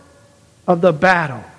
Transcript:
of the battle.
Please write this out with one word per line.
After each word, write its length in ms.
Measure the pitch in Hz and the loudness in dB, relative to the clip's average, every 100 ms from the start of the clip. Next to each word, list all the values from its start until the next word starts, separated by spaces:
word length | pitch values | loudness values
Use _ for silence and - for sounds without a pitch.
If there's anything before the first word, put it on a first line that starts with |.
| _ _ _ _ _ _ - | _ _ _ _ _ _ -2
of 140 | 175 | 0
the 120 | 180 | 2
battle. 500 | 151 185 180 151 117 101 | 2 2 0 -2 -10 -16